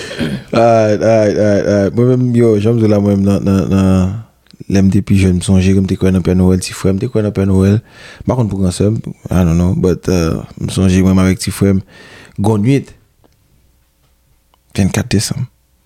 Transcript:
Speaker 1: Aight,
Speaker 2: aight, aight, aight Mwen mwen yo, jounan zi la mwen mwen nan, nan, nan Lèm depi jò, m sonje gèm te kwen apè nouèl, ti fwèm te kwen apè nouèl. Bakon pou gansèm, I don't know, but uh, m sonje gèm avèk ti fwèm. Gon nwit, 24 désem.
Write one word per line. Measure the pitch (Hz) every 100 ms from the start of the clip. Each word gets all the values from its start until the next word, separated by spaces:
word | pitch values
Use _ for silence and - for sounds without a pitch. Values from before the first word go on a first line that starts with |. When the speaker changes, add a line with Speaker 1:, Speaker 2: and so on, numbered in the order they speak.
| - - 78 131 -
Speaker 1:
Aight, | 113 117 113 107 104
Speaker 2:
aight, | 104 110 104 85
aight, | 104 101 - 101
aight | 98
Mwen | 107 123 127
mwen | 127 120
yo, | 117 104
jounan | 107 120
zi | 107
la | 104
mwen | 101 101
mwen | 98
nan, | 98 101
nan, | 98 65 95
nan | 95 95 92 107 - _ _ - -
Lèm | 98 95
depi | 101 - 101
jò, | 95
m | 90
sonje | 92 95 92
gèm | 98 95
te | 95
kwen | 92 92
apè | 85 92
nouèl, | 92 92
ti | - -
fwèm | 95 95
te | 117
kwen | 110 104
apè | 98 98
nouèl. | 95 98 107 - - - - -
Bakon | 127 107
pou | 98
gansèm, | 92 - 101 113 - - -
I | 87
don't | 87 82
know, | 90 85
but | 90 82 -
uh, | 92 82 53 - -
m | -
sonje | - 95 92
gèm | 95 95
avèk | 92 92
ti | -
fwèm. | - 98 95 - - - - - -
Gon | 104 107
nwit, | 107 135 - - _ _ _ _ _ _ _ _ _ _ _ _ _ _ _ _ _ -
24 | 95 - -
désem. | 95 - - 123 _ _ _